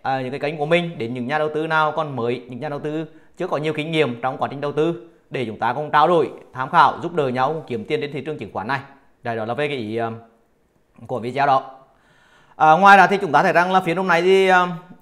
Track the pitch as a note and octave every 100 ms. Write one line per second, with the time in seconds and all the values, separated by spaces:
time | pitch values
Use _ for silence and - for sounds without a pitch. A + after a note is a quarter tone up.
0 | - C3+ B2+ C#3 C#3+ D#3+ D3 E3+ E3+ E3
1 | A2+ B2+ A#2+ D3+ D3+ D3+ D#3+ D#3+ D#3 D#3
2 | D3+ C3 A#2 B2 - B2+ D3 C#3+ D3 D#3
3 | D#3 - - - F3+ D#3 D#3 D3+ D3+ D#3+
4 | C#3 A#2 C3 D3 B2 C#3 C#3+ C#3+ D#3+ E3+
5 | - _ _ C#3+ A2+ G#2 A2+ C3 D3+ D3+
6 | D#3+ F3 A#2+ - - B2+ C3+ E3+ C#3 -
7 | E3+ E3+ C3+ B2 C3 D#3+ - A#2 - D3+
8 | C#3+ D3+ D#3 D3 G2 G#2+ G2+ C3+ C3+ -
9 | _ _ A#2+ A2+ A2 A#2+ D3 C#3 G#2 A2+
10 | A2+ A2+ - _ _ _ _ _ _ _
11 | A2+ B2 A2+ C3 C#3+ C3+ - - _ _
12 | _ _ _ _ _ - D#3 D#3+ G3 G3
13 | F3+ G3 G3 C#3+ F3+ D#3+ F3+ F#3+ F3+ E3+
14 | F#3+ E3+ F3+ F#3+ F#3+ F#3 F3+ E3+ - -